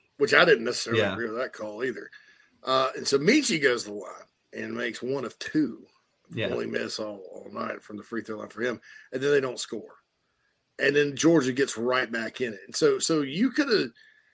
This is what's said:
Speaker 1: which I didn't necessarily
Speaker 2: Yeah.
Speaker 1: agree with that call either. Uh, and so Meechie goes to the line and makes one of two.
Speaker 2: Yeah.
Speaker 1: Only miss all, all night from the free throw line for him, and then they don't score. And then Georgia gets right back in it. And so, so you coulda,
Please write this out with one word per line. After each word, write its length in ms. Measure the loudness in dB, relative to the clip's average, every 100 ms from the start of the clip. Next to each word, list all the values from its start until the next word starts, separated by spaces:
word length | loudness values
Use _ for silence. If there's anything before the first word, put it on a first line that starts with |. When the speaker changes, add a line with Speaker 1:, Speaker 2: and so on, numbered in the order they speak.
| _ -2
Speaker 1:
which 160 | 4
I 100 | 6
didn't 200 | 8 6
necessarily 360 | 2 -4 0 2
Speaker 2:
Yeah. 140 | 2
Speaker 1:
agree 160 | 0 -6
with 80 | -6
that 160 | -8
call 280 | -8 -10 -6
either. 280 | -6 -6 -12 -20 _ _ _ _
Uh, 280 | 0 2 2
and 140 | -2 0
so 100 | 2
Meechie 440 | 4 4 4 2
goes 220 | 2 2
to 60 | -2
the 60 | -10
line 160 | -12 -14 -20 _ _
and 220 | -12 -8 -6
makes 260 | -6 -6
one 220 | -6 -4
of 140 | -6 -10
two. 480 | -4 0 0 -2 -16 _ _ _ _
Speaker 2:
Yeah. 180 | -6 -2
Speaker 1:
Only 180 | -2 -4
miss 320 | -4 -6 -8
all, 240 | -8 -10 -14
all 160 | -18 -14
night 320 | -8 -8 -8
from 140 | -12 -14
the 60 |
free 180 | -10 -8
throw 160 | -8 -10
line 140 | -10
for 100 | -6
him, 220 | -4 -4 -10 -20 -12
and 100 | -4
then 80 | 2
they 100 | 2
don't 180 | 2 -4
score. 360 | -8 -8 -10 -18 _ _ _ _ _ _ _ -2
And 160 | 2
then 220 | 4 2 4
Georgia 360 | 6 6 4
gets 260 | 2 0 0
right 320 | 0 0 0
back 300 | -4 -6 -6
in 100 | -6
it. 80 | -6 -10
And 100 | 2
so, 220 | 2 4
so 240 | 2 0
you 280 | 0 0 0
coulda, 380 | 0 2 0 0 -6 _ _ _